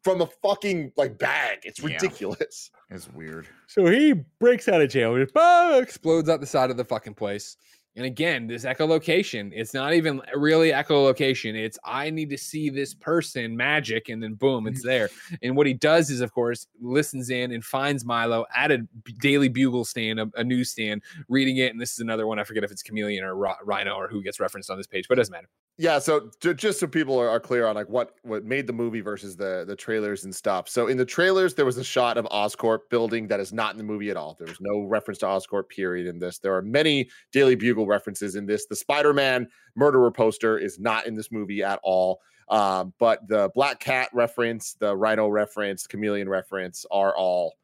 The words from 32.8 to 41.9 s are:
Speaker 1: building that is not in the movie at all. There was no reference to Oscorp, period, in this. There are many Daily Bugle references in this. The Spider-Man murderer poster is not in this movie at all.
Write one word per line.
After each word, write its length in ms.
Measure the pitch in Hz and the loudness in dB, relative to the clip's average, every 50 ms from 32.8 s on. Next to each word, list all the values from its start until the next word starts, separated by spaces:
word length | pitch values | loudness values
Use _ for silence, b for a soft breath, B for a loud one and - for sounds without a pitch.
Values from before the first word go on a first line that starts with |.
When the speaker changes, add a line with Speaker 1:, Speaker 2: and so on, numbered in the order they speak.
| - _ | -2 _
Speaker 1:
building 380 | 120 117 113 110 113 117 110 98 | 0 0 0 0 -2 -4 -2 -2
that 100 | 107 98 | -2 -2
is 120 | 98 92 | -2 -4
not 200 | 101 113 110 107 | -4 -2 -2 -2
in 60 | 98 110 | -4 -6
the 60 | 107 | -8
movie 260 | 104 107 104 104 104 | -6 -6 -6 -4 -4
at 60 | 95 | -6
all. 200 | 85 76 73 76 _ | -6 -8 -10 -12 _
There 100 | 85 82 | -16 -16
was 120 | 85 - | -14 -10
no 220 | 95 101 104 104 101 | -6 -4 -4 -4 -2
reference 320 | 98 110 107 - - 98 - | -2 -2 -2 -2 -6 -6 -4
to 60 | - | -2
Oscorp, 420 | 95 98 95 92 - - 101 95 _ | 0 0 -2 -2 -2 -4 -4 -4 _
period, 400 | - - 95 92 90 90 87 90 | -6 -4 -4 -2 -2 -4 -4 -6
in 100 | 85 85 | -6 -6
this. 200 | 90 90 85 - | -8 -8 -8 -4
There 140 | - 98 95 | -2 -2 0
are 80 | 92 | 0
many 480 | 95 107 120 143 156 160 147 139 127 b b b b b | -2 0 0 2 4 4 2 2 -2 b b b b b
Daily 240 | - 135 139 131 127 | 2 6 6 6 6
Bugle 320 | 107 107 120 117 107 110 | 4 2 2 2 2 2
references 480 | 98 104 98 - 110 98 - 104 101 90 | 2 2 0 0 -6 -8 -6 -8 -6 -6
in 100 | 104 104 | -6 -4
this. 220 | 98 107 104 - | -2 -4 -4 -4
The 80 | _ 104 | _ -10
Spider-Man 720 | - - - 143 147 147 147 143 143 135 135 127 123 120 - b b b b b | -8 -2 0 0 4 4 4 4 6 4 4 2 0 -2 -6 b b b b b
murderer 340 | 117 139 147 135 131 123 120 | 4 4 6 8 8 6 6
poster 480 | 107 - 113 113 107 - - 113 110 71 | 6 4 2 2 2 2 0 0 2 2
is 220 | 85 98 - 90 | -2 -6 -6 -4
not 260 | 101 113 110 110 - | -2 -2 0 0 -2
in 80 | 117 110 | -4 -8
this 160 | 107 107 - | -8 -10 -8
movie 320 | 117 107 104 95 101 101 | -8 -8 -6 -4 -4 -2
at 160 | 95 98 98 - - | -2 -2 -2 -2 0
all. 380 | 95 | 2